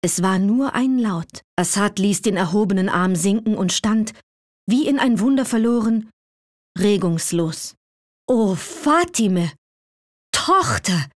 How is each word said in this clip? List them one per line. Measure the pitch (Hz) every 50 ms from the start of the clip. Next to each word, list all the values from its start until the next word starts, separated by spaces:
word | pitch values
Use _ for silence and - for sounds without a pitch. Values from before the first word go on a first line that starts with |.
Es | 190 175 - -
war | 175 190 190 185
nur | 190 202 220 254 277 269 -
ein | - 254 262 262
Laut. | 254 233 214 185 185 170 - - - _ _ _
Assad | - 180 - - 202 202 208 208 -
ließ | 190 202 196 -
den | - 226 190
erhobenen | 175 190 156 170 208 214 180 196 190 185
Arm | 190 - 175 180 190 190
sinken | 165 165 202 196 226 220 220 214
und | 190 190 180 -
stand, | - - 220 220 220 214 - - - _ _ _ _ _ _ _ _ _
wie | - 214 262 311
in | - 277
ein | 277 269 262 233 185
Wunder | 202 262 269 262 254
verloren, | - 247 226 220 233 240 240 214 226 226 220 220 - _ _ _ _ _ _ _ _ _ _ _ _ _
regungslos. | - 180 208 208 190 190 180 170 160 - - - 170 170 160 151 - - - - _ _ _ _ _ _ _ _ _ _ -
O | 254 226 220 196 190
Fatime, | 165 - - - - - 302 302 339 349 349 - - 226 202 185 180 170 160 - _ _ _ _ _ _ _ _ _ _ _ _ _ _ _
Tochter | - - - - 359 392 339 - 107 - - - 185 170 135 - _